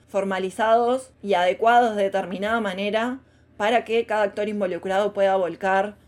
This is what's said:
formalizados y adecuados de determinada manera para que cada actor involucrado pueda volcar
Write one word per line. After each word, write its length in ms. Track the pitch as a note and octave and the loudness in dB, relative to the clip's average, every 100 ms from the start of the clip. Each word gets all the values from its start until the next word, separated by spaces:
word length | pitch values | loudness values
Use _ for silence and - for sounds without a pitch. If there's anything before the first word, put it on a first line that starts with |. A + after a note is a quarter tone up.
| _ | _
formalizados 1080 | G3 G3 F#3 F#3+ F#3 A3 A3+ A#3+ C4 - _ | -4 -2 -2 -4 -2 2 4 4 0 -6 _
y 100 | G3+ | -2
adecuados 640 | F3+ F3+ F#3 A3+ A#3+ A#3+ G#3 | 2 2 2 4 6 4 2
de 80 | |
determinada 580 | G3 G3 F3+ F#3 G3+ A3+ | 0 -2 -4 -6 -2 -2
manera 600 | G3+ F#3 G3+ G#3+ A#3+ C4 - _ _ - | -2 -4 -2 -2 -2 -6 -14 _ _ -4
para 280 | G#3+ A#3+ - | 0 0 0
que 200 | A3+ A3+ | -2 0
cada 160 | G#3+ | -2
actor 260 | G3+ G#3 G#3 | -2 -2 -4
involucrado 600 | G#3 F#3 F3 F#3+ F#3+ G#3 | -2 -4 -4 -2 0 0
pueda 240 | G3+ G3 F#3+ | 0 2 2
volcar 600 | E3+ E3 F#3+ F#3+ G3+ G3+ | -2 -2 0 0 -2 -8